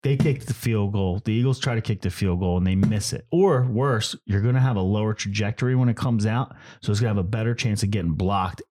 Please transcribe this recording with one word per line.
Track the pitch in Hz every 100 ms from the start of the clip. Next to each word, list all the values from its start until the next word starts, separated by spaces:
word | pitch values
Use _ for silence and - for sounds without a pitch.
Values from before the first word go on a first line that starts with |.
they | 139 139
kick | 156 127 -
the |
field | 123 120 110 101
goal. | 101 95 90 -
The |
Eagles | 110 127 127
try | -
to | 117
kick | 113 104
the | 95
field | - 98 87
goal | 92 90
and | 92
they | 95
miss | 98 107 -
it. | - -
Or | 170 196 135
worse, | 127 110 139 113 - - -
you're | 101
gonna | 110 131
have | 131 107
a |
lower | 95 104 107 107
trajectory | 101 101 104 110 127 127
when | 123
it | 110
comes | 131 117 107
out. | 113 - - - -
So | -
it's | 104
gonna | 117
have | 101
a | 90
better | 110 110 120
chance | 117 101
of | 101
getting | 101 85
blocked. | 76 92 98 90 76 -